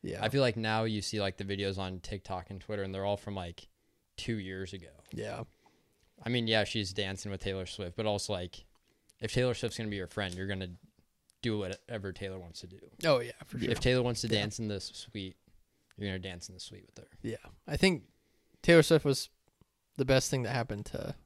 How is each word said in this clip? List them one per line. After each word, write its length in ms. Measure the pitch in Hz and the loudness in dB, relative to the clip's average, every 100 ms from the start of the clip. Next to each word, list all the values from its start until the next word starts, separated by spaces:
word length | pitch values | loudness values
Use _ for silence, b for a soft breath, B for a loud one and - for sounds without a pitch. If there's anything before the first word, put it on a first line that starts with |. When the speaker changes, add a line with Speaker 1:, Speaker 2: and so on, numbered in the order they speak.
Speaker 1:
Yeah. 220 | - - | -6 -2
Speaker 2:
I 60 | 110 | 0
feel 120 | 139 | 4
like 140 | 131 113 | 4 4
now 280 | 110 110 113 | 2 2 2
you 160 | 107 | 0
see, 180 | - 107 | 0 0
like, 180 | 98 - | 0 -2
the 60 | |
videos 340 | 98 98 98 95 | -4 0 0 -2
on 220 | 95 92 | -4 -6
TikTok 500 | - 101 - 92 90 | -6 -8 -6 -8 -6
and 100 | 98 | -12
Twitter, 220 | - 104 | -6 -4
and 100 | 95 95 | -2 -2
they're 80 | 98 | 0
all 120 | 101 | -2
from, 180 | - 98 | -2 -6
like, 320 | 87 87 - _ _ _ _ - | -6 -10 -18 _ _ _ _ -8
two 220 | - 113 | -4 -4
years 340 | 92 95 92 | -4 -6 -8
ago. 180 | 98 85 - - | -10 -14 -20 -12
Speaker 1:
Yeah. 320 | - 104 - - _ _ _ _ _ _ _ | -8 -6 -6 -10 _ _ _ _ _ _ _
Speaker 2:
I 60 | - | 0
mean, 180 | 123 113 | 0 4
yeah, 160 | 110 | 4
she's 300 | 101 117 98 | 4 0 -2
dancing 380 | 95 98 95 104 | -2 -2 -4 -6
with 100 | 95 | -4
Taylor 240 | 98 95 92 | -4 -4 -6
Swift, 320 | - 90 87 | -6 -8 -2
but 80 | 107 | 0
also, 260 | 101 - | 0 0
like, 300 | 98 90 - - _ _ _ _ _ | -4 -4 -10 -20 _ _ _ _ _
if 140 | 110 | -2
Taylor 200 | - 123 120 | 2 2 2
Swift's 220 | 123 - | -2 -2
gonna 120 | 110 | -4
be 80 | 101 | -4
your 100 | 92 | -4
friend, 260 | - 98 90 | -2 -2 -2
you're 120 | 98 | -4
gonna 240 | 95 92 87 - _ _ _ _ _ | -2 -4 -8 -18 _ _ _ _ _
do 160 | 120 107 | -2 0
whatever 540 | 92 95 - 113 98 | -2 -6 -8 -6 -6
Taylor 260 | 90 98 95 | -6 -8 -8
wants 220 | 87 82 | -12 -14
to 60 | 85 | -16
do. 120 | 95 - - | -18 -20 -2
Speaker 1:
Oh, 160 | 160 135 | 4 4
yeah, 140 | 117 - - | 2 -10 -10
for 120 | - | -4
Speaker 3:
Yeah. 60 | - | 0
Speaker 1:
sure. 60 | |
Speaker 2:
If 80 | 117 | 2
Taylor 200 | 127 127 | 4 4
wants 180 | 123 117 | 4 0
to 60 | 113 | 2
Speaker 1:
Yeah. 120 | 110 | 2
Speaker 2:
dance 180 | 104 101 | 0 -2
in 80 | 110 | -4
the 100 | 101 | -4
suite, 560 | - - - 107 95 - _ - _ _ _ - | -6 -12 -12 -10 -10 -12 _ -20 _ _ _ -6
you're 100 | 101 | -4
gonna 120 | 95 | -4
dance 280 | 95 87 - | -6 -10 -12
in 60 | 92 | -14
the 60 | |
suite 240 | - 95 - | -14 -16 -20
with 120 | - | -20
her. 100 | - - | -20 -10
Speaker 1:
Yeah. 140 | - 110 - - - | -8 -8 -12 -18 -6
I 80 | 147 | 4
think 300 | 190 170 - _ _ _ _ _ | 4 4 -4 _ _ _ _ _
Taylor 200 | - 170 | 10 10
Swift 200 | 151 160 143 | 10 6 6
was 240 | 135 - _ _ _ _ _ _ - | 0 -2 _ _ _ _ _ _ -2
the 80 | 131 | 4
best 240 | 131 - | 4 4
thing 140 | 135 | 0
that 80 | 113 | 0
happened 340 | 123 117 101 104 | 0 -2 -4 -6
to 280 | - - - | -6 -6 -10